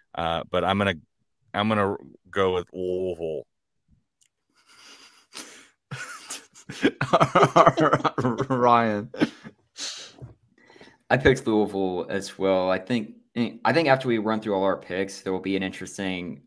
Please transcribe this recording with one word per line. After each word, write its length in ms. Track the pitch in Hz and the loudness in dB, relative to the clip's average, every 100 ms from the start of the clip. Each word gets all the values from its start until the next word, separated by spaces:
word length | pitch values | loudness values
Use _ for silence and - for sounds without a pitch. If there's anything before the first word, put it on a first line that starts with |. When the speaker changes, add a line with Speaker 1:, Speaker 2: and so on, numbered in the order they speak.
| _ | _
Speaker 1:
Uh, 300 | - 82 82 - | -6 -4 -4 -4
but 140 | 90 | -2
I'm 120 | 87 98 | 0 0
gonna, 200 | 98 80 - _ _ _ _ | 0 -2 -8 _ _ _ _
I'm 160 | 95 104 | -4 -2
gonna 260 | 107 98 101 67 - _ | 0 0 -4 -10 -20 _
go 260 | 92 95 90 | -2 0 0
with 100 | 85 | -4
Louisville. 720 | 90 92 90 92 82 82 76 - _ _ _ _ _ _ _ _ _ _ _ _ - - - - _ _ - - - - _ _ - - - - - - - - | -6 -6 -4 -4 -6 -6 -6 -10 _ _ _ _ _ _ _ _ _ _ _ _ -20 -20 -20 -20 _ _ -18 -18 -20 -20 _ _ -14 -12 -14 -14 -16 -16 -20 -18
Speaker 2:
<laughs> 1800 | - - - - 180 156 185 175 - 165 - 156 151 151 - 127 113 135 | -4 -2 -2 0 2 4 4 4 6 6 6 4 2 0 -2 -2 -2 -2
Ryan. 640 | 131 120 120 113 104 110 - - - - - _ - - - - - - - _ _ - - - _ - | 2 6 6 4 -2 -6 -2 -4 -4 -20 -20 _ -14 -12 -12 -16 -18 -20 -20 _ _ -20 -20 -20 _ 0
Speaker 3:
I 60 | 127 | 2
picked 280 | 139 127 | 4 2
Louisville 640 | - 107 101 98 95 90 - | 2 2 2 0 -2 -2 -4
as 300 | 98 95 - | -6 -6 -2
well. 320 | 95 92 92 | 0 2 2
I 80 | 92 | -2
think, 380 | - 120 - - _ - 117 - | -2 -4 -6 -12 _ -6 -6 -2
I 80 | - | 0
think 160 | 135 156 | 2 4
after 180 | 131 135 | 2 2
we 120 | 113 | 0
run 220 | 104 110 | 0 -2
through 140 | 107 | 0
all 80 | 98 | 0
our 140 | 95 92 | 2 0
picks, 440 | - 90 98 - | -4 -4 -4 -6
there 100 | - | -6
will 80 | 92 | -4
be 160 | 95 95 | -2 -2
an 80 | |
interesting, 800 | 95 92 92 - 98 92 87 - | -2 -6 -12 -8 -6 -6 -8 -12